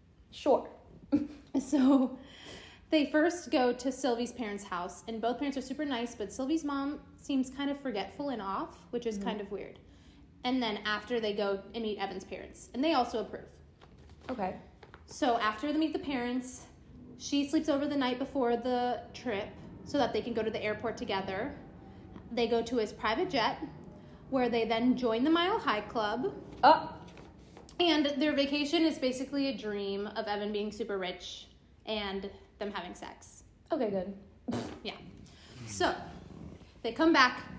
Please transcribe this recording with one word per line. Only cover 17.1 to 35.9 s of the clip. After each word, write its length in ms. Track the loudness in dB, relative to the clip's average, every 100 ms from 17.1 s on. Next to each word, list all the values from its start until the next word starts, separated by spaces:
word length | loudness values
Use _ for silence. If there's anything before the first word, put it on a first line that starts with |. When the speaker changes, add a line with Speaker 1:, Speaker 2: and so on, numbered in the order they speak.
| -14
Speaker 2:
she 280 | 0 2 4
sleeps 200 | 2 4
over 180 | 2 2
the 100 | 2
night 220 | 2 0
before 380 | -2 2 2 2
the 440 | 2 2 2 -2 -6
trip 360 | -8 -4 -2 -4 -10 -16 -14
so 140 | -2 2
that 140 | 2
they 100 | 2
can 100 | 0
go 100 | 0
to 80 | 0
the 120 | 0
airport 340 | -2 -2 -4 -4
together. 580 | -2 -2 -2 -2 -4 -6 -14 -18 -18 -18 -16 -16 -6
They 140 | 0 2
go 160 | 2
to 140 | 2 0
his 160 | 0
private 360 | 0 0 2 2
jet, 300 | 2 2 0 -6 -10 -16 -16 -18 -18 -2
where 180 | 2 2
they 160 | 2
then 320 | 2 4 4 4
join 280 | 2 4
the 60 | 6
Mile 280 | 6 6 2
High 220 | 2 0
Club. 500 | 0 -2 0 0 -2 -4 -10 6
Speaker 1:
Oh. 300 | 8 8 6 -10 -14 -18 -20 -20 -20 -20 -12 2
Speaker 2:
And 260 | 4 4 4 2
their 140 | 2
vacation 500 | 2 2 0 2 4
is 140 | 4 4
basically 500 | 0 0 -2 0 0
a 80 | -2
dream 500 | -4 -4 -2 -4 -4 -4
of 100 | -4
Evan 260 | -2 -2
being 180 | -2 -4
super 260 | -4 -4 -2
rich 500 | -4 -6 -10 -14 -16 -20 -20 -16 -6
and 440 | -4 -2 -4 -6 -12 -20 -8
them 120 | -6
having 220 | -6 -8
sex. 480 | -10 -12 -14 -16 -18 -20 -20 -4
Speaker 1:
Okay, 180 | 0 0
good. 240 | 0 -4 -8 -16 -12 -6 -4 -6 -8
Speaker 2:
Yeah. 100 | -12 -12 -14 -18 -20 -20 -20 -16 -10
So, 280 | 0 0